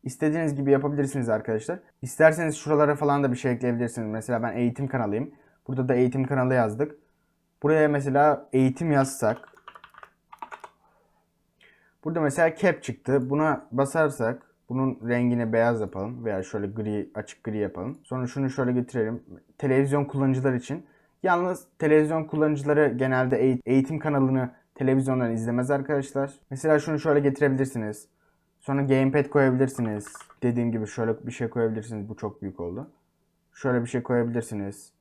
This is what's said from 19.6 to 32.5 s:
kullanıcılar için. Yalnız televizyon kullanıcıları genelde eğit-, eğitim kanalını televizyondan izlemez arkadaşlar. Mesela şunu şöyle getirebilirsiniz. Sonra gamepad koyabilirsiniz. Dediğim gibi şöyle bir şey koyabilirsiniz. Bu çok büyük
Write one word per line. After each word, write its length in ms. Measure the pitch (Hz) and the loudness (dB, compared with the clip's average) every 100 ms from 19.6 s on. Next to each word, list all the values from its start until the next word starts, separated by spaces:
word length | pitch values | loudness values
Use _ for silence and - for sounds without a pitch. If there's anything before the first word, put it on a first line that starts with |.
| 143 131 139 143 | 0 2 2 0
kullanıcılar 480 | 143 135 135 131 135 | -2 0 0 2 0
için. 340 | 123 - 156 - _ _ _ | -2 -6 -12 -12 _ _ _
Yalnız 440 | 185 175 180 180 - _ | 2 2 2 -4 -10 _
televizyon 460 | 156 151 151 160 | 6 6 6 -2
kullanıcıları 680 | 156 151 151 147 139 151 147 123 | -2 0 2 2 2 4 4 2
genelde 400 | 131 131 127 123 | 0 2 2 4
eğit-, 240 | 131 127 - | 4 2 2
eğitim 320 | 131 131 156 | 2 2 -2
kanalını 520 | 156 143 131 131 123 - _ | 0 2 2 2 -2 -8 _
televizyondan 560 | - 131 135 131 127 120 | -2 2 2 2 0 0
izlemez 400 | 113 113 120 127 | -2 -2 -2 0
arkadaşlar. 640 | 139 135 143 139 139 139 - _ | -2 0 -4 -2 -4 -4 -8 _
Mesela 280 | 131 156 151 | -4 2 2
şunu 200 | 151 151 | 2 -2
şöyle 220 | 156 147 | 2 4
getirebilirsiniz. 880 | 143 135 147 131 135 123 107 107 - _ _ _ _ _ | 4 2 2 2 -2 -2 -6 -8 -16 _ _ _ _ _
Sonra 220 | - 139 | -4 -2
gamepad 460 | 139 135 135 143 139 | 2 4 4 2 2
koyabilirsiniz. 840 | 147 135 127 131 131 113 104 104 - - _ | 4 4 4 0 0 -4 -4 -8 -18 -20 _
Dediğim 300 | 123 120 117 | -2 0 -2
gibi 140 | 113 107 | -2 -6
şöyle 400 | - 113 110 113 | -4 -4 -4 -6
bir 60 | |
şey 160 | - 117 | -6 -6
koyabilirsiniz. 600 | 123 113 110 113 110 104 | -2 -2 -2 -8 -10 -10
Bu 80 | 107 | -8
çok 260 | 107 - | -10 -8
büyük 180 | 98 | -12